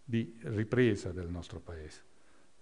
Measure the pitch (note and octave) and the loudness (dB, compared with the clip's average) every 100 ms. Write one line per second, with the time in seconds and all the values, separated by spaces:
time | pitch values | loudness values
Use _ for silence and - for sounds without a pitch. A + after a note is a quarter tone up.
0 | - A2+ A2+ - C#3+ G#2+ A2+ B2 B2 G2 | -2 0 0 -6 -4 0 2 6 6 4
1 | F#2+ F2+ F2 F2 - F2 - D#2+ D#2 - | -2 -6 -6 -6 -8 -10 -10 -10 -12 -14
2 | - - - - - - | -20 -20 -20 -20 -20 -16